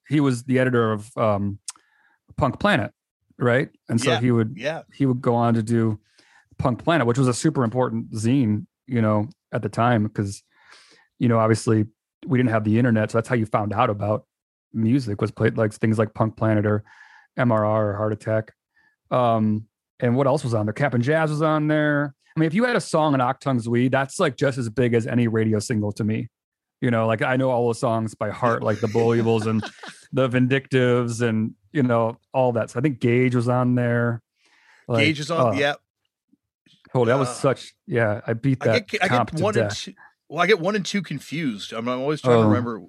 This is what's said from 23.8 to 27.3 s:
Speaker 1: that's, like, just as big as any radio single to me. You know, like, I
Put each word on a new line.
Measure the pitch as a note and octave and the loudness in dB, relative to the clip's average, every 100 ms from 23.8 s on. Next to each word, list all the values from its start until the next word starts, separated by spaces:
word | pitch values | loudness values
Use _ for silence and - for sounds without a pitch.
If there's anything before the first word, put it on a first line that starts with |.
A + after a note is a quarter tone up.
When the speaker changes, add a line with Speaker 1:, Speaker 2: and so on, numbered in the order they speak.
| B2+ | 2
Speaker 1:
that's, | C3 C3+ - | 0 -2 -2
like, | E3+ A#2+ | -2 0
just | C#3 B2+ | -2 -2
as | A#2 | -4
big | A2 B2 | 0 2
as | A#2 A2+ | 2 0
any | A#2+ A#2 | 0 2
radio | A2 A2 G#2+ | 2 0 0
single | - A2 G#2 | -2 -4 -4
to | - | -4
me. | G#2+ A2+ A#2+ _ _ _ _ _ | -4 -2 -6 _ _ _ _ _
You | B2+ | -2
know, | A#2 A2+ | 0 0
like, | A2 | 0
I | C#3+ | 0